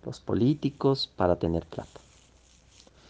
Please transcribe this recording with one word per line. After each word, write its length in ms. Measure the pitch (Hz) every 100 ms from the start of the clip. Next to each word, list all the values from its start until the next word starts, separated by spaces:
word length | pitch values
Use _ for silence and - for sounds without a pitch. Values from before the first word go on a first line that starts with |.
los 160 | - 127
políticos 880 | - 98 120 151 143 - 139 135 - -
para 200 | 92 87
tener 280 | 85 85
plata. 360 | - - - - - _ _ _ _ _ _ _ - _ -